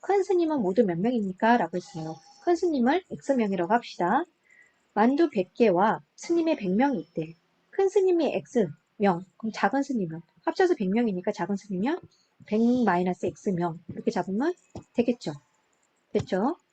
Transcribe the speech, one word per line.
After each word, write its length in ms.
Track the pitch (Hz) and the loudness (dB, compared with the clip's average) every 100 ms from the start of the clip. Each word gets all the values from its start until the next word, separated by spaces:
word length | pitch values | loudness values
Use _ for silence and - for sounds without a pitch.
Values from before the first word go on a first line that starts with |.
큰 220 | - 403 | 0 0
스님은 380 | 381 370 330 302 | 2 2 2 0
모두 240 | 185 190 214 | 0 2 2
몇 140 | 170 | 2
명입니까? 580 | 214 254 196 185 226 240 | 0 -2 -4 0 2 4
라고 200 | 165 180 | 2 -6
했어요. 380 | - 165 156 165 _ _ | -8 -10 -10 -12 _ _
큰 120 | - 349 | 0 0
스님을 480 | 359 294 233 339 - | 2 2 2 0 -2
X명이라고 640 | - - 269 214 190 170 | -14 -2 0 0 0 0
합시다. 500 | 233 - - 175 247 359 _ _ _ _ _ _ | 0 -2 -4 0 0 -2 _ _ _ _ _ _
만두 360 | - 233 277 339 | 2 2 4 0
백 240 | 214 180 - | 0 -4 2
개와 460 | 226 175 208 160 _ _ | 2 4 2 0 _ _
스님의 420 | - 339 330 302 | -2 0 0 -2
백 180 | 190 190 | -2 0
명이 240 | 277 226 | 0 0
있대. 340 | 151 - 160 170 _ _ _ | -6 -8 -10 -12 _ _ _
큰 180 | - 392 | -2 2
스님이 460 | 403 370 339 285 196 | 2 2 2 0 -2
X명, 920 | - 247 180 - _ _ 202 175 185 _ | -2 -2 -2 -4 _ _ 0 0 -6 _
그럼 140 | 226 | -10
작은 300 | - 196 277 | -2 0 0
스님은? 400 | 277 254 175 160 - _ - | -2 -4 -4 -8 -16 _ -8
합쳐서 300 | 330 370 359 | 0 2 2
백 140 | 185 | 0
명이니까 420 | 214 240 180 185 | 0 0 -2 -4
작은 240 | 196 180 196 | -4 -4 -4
스님이면 440 | - 180 226 359 - _ _ _ - | -6 -4 -2 -4 -8 _ _ _ -4
백 160 | 214 233 254 220 | 2 2 4 2
마이너스 400 | 175 185 180 190 | 2 0 -2 -6
X명 540 | 151 - 175 175 165 - | -4 -4 -2 -2 -6 -14
이렇게 220 | - - | -6 -4
잡으면 420 | 214 180 196 302 370 _ - - | -4 -4 -2 -2 -4 _ -20 -10
되겠죠. 400 | - 240 240 - 147 _ _ _ _ _ _ _ | -2 -2 -2 -6 -12 _ _ _ _ _ _ _
됐죠? 460 | 208 - 185 226 349 _ | -6 -2 -2 -2 -4 _